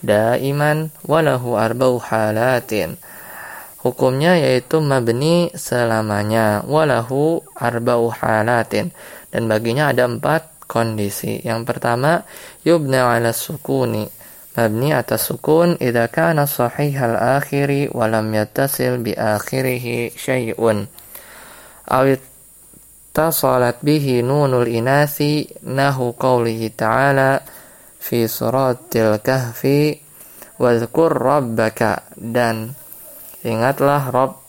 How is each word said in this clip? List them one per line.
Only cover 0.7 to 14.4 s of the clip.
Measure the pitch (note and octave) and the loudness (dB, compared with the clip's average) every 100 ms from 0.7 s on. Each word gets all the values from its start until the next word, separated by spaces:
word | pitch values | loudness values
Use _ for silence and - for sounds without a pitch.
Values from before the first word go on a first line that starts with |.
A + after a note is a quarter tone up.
| D3+ D#3+ - | 0 -4 -10
walahu | - D3+ D#3 C3 B2 A2+ | -2 2 2 0 0 0
arba'u | A2+ A2+ B2+ B2 | 0 2 2 2
halatin." | - A2 G#2+ G#2+ A#2+ B2+ - G#2+ E2 - - - - - - - - - | 0 0 0 0 2 0 0 -4 -4 -6 -14 -20 -18 -18 -16 -16 -18 -4
Hukumnya | B2+ - C3 C3 D#3+ F3+ | -4 0 0 2 2 4
yaitu | C3+ B2+ - D#3+ | 4 2 2 0
mabni | D3+ C3+ A#2 A#2 D3+ E3+ E3+ E3+ | 2 2 2 0 2 2 0 -4
selamanya, | - B2+ A#2+ A2 A2 G#2 G#2 A2+ A2 G#2 - | -4 0 2 0 0 -2 0 2 2 0 0
walahu | D3 D#3 A#2+ A#2 C3 D3+ E3 - - | 0 2 0 0 -2 0 -2 -6 -6
arba'u | A#2+ A#2 A#2 A#2+ A#2 | -4 -2 0 2 0
halatin, | A2+ A#2+ A2 G#2+ A#2+ A2 G#2+ E3+ - - - - | -2 0 2 2 2 0 -2 -4 -8 -20 -20 -8
dan | - A2+ | -4 0
baginya | A2 A2+ A#2+ D3+ | 0 0 0 0
ada | B2 B2 | 2 0
empat | A#2 C#3 D#3 - - - | 0 0 -2 -2 -20 -6
kondisi. | - A2+ A2 G2+ - - A2 | -2 -2 -2 -4 -4 -6 -6
Yang | - A2+ A#2+ | -4 -6 -4
pertama, | A#2+ A#2+ A#2+ C#3 E3+ - - - - | -4 -2 0 2 0 -2 -18 -20 -6
yubna | - E3 C#3+ C3 B2 | 2 2 2 2 4
ala | A#2 A#2 | 2 0
sukuni, | A#2 - D3+ - C3+ B2 A2 G#2+ - - - | -2 -6 -10 -4 -2 0 -2 -6 -12 -20 -20